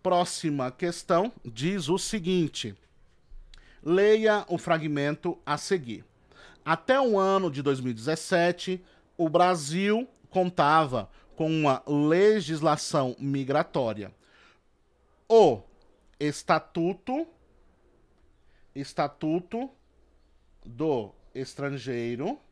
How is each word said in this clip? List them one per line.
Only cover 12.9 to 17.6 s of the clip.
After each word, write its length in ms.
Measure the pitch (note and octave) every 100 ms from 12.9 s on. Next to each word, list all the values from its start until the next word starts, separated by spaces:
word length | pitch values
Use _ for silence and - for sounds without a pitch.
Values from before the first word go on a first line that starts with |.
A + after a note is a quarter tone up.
| D#3 C3 -
migratória. 960 | C#3 C#3 C3 C#3+ E3+ - B2 G#2+ G2 - _ _ _ _ _ _ _ _ _ _ _
O 340 | A3+ F#3 A2+ - _ _ _ _ _
Estatuto, 1040 | D3 C#3+ - D#3+ - - E3+ F#3+ - C4 E4 _ _ _